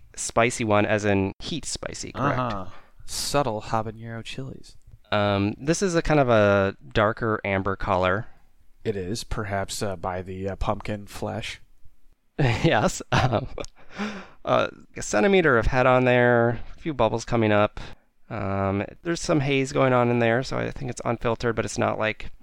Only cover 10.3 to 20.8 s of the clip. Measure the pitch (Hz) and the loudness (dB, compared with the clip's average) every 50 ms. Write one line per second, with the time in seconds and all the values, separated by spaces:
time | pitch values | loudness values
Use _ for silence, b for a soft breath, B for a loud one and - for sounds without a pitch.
10.3 | 95 92 95 98 95 - - 113 104 101 - - 107 101 101 - - - 107 104 | -8 -6 -6 -6 -6 -4 -2 -2 -2 -4 -4 -6 -6 -8 -8 -12 -10 -8 -6 -6
11.3 | 101 107 - - - - - - - - - - - - - - _ _ _ _ | -4 -6 -6 -8 -10 -14 -16 -20 -20 -18 -16 -16 -16 -18 -20 -20 _ _ _ _
12.3 | _ - 147 120 110 98 - 165 127 107 131 185 - - - - 127 - 110 131 | _ 0 2 2 2 2 2 2 2 2 2 0 -2 -4 -4 -2 2 2 2 2
13.3 | 113 104 127 - - - - - - B B B B 196 208 214 202 190 B B | 2 0 -2 -4 -6 -8 -8 -10 -12 B B B B -8 -6 -6 -8 -10 B B
14.3 | B B - - 127 117 101 - - - - - - - - - 202 208 208 196 | B B -2 0 2 2 2 -2 -4 -12 -20 -16 -12 -10 -6 -2 0 2 4 6
15.3 | 196 185 160 147 127 113 104 - 135 127 127 131 127 127 127 123 123 123 123 123 | 6 6 6 6 4 4 4 4 2 4 4 4 4 4 4 4 4 6 6 6
16.3 | 120 117 117 120 117 113 - - - - - 165 143 120 113 110 117 113 - - | 6 4 4 2 0 -2 -6 -10 -12 -10 -8 -4 0 0 2 2 0 -2 -2 0
17.3 | 120 117 110 107 104 104 104 - - - - - - - _ _ _ _ - - | 0 2 4 4 4 4 4 2 0 -6 -12 -12 -14 -18 _ _ _ _ -16 -12
18.3 | 117 107 101 98 98 98 98 95 98 101 - - - - - 170 170 160 - - | -8 -6 -4 -4 -2 -2 0 0 0 -2 -4 -6 -10 -10 -6 -6 -6 -4 -2 0
19.3 | 165 151 135 143 139 135 135 131 139 139 135 131 127 123 120 120 120 120 117 113 | 0 0 0 2 0 0 0 0 0 0 2 4 4 4 4 2 2 2 2 2
20.3 | 113 127 131 - 123 120 117 117 123 - | 2 0 0 -2 -4 -4 -4 -6 -6 -8